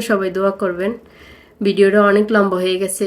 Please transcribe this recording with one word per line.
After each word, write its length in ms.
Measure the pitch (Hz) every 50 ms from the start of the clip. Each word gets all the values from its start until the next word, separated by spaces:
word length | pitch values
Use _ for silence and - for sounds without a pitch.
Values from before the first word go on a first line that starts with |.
সবাই 300 | 226 226 220 190 190 190
দোয়া 200 | 180 190 196 196
করবেন। 420 | 196 196 208 185 180 175 185 208 240 233 - - - - - - - - - _ _ _ 208
ভিডিওটা 380 | 202 190 180 202 196 190 208 208
অনেক 240 | 202 196 208 214 214
লম্বা 260 | 226 208 196 196 185
হয়ে 220 | 180 185 185 185 185
গেছে। 260 | 196 190 190 - 170